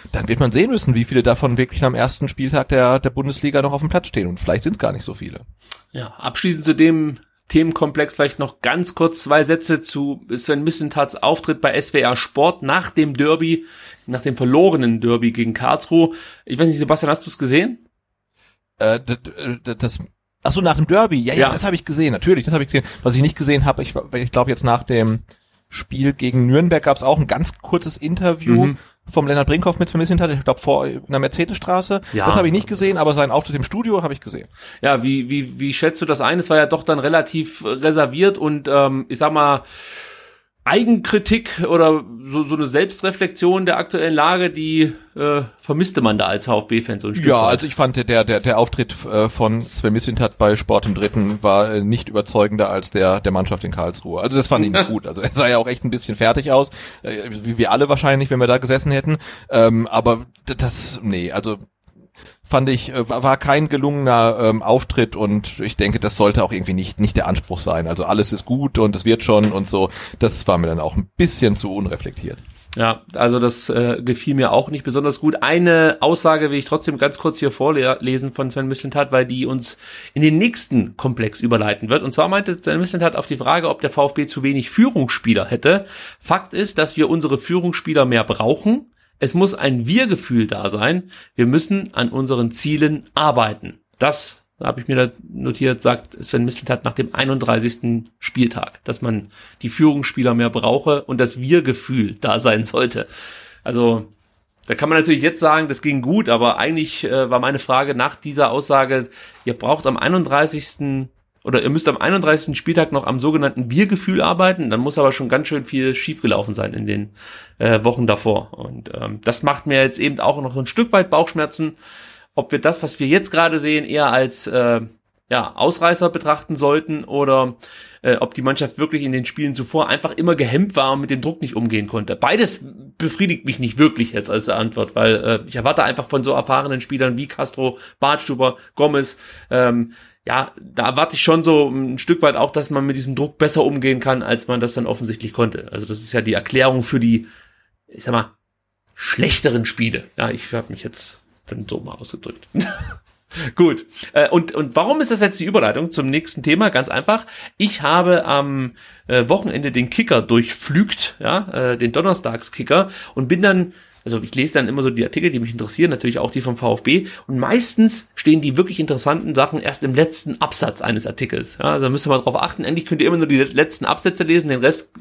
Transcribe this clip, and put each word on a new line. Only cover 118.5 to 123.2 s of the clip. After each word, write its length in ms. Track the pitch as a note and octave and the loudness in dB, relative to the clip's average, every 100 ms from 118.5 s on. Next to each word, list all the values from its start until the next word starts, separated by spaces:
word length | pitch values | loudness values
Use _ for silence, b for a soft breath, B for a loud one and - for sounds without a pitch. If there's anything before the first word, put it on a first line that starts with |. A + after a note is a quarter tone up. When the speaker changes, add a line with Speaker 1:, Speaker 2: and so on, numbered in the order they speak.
Speaker 2:
Und, 380 | - - A#2+ A#2 | -14 -14 -14 -14
ähm, 280 | - G#2 G#2+ | -10 -10 -6
das 180 | A#2+ A#2+ | -4 -2
macht 240 | C#3+ C#3 | -2 -2
mir 160 | D3+ C3+ | 0 2
jetzt 160 | C3+ - | 2 0
eben 220 | C#3+ C#3 | -4 0
auch 200 | - C#3+ | 0 0
noch 140 | B2+ | -4
so 60 | C3 | -6
ein 80 | B2+ | -2
Stück 240 | - A#3 | -2 2
weit 160 | G3 F#3 | 2 4
Bauchschmerzen, 680 | D3+ E3 D#3+ D3+ - D#3 B B B B B B | 2 2 -2 -4 -4 -6 B B B B B B
ob 160 | - - | -6 -4
wir 80 | C#3+ | 0
das, 240 | - B2+ | 0 -2
was 160 | D#3 - | -6 -4
wir 80 | C3+ | 0
jetzt 240 | F#3 | 2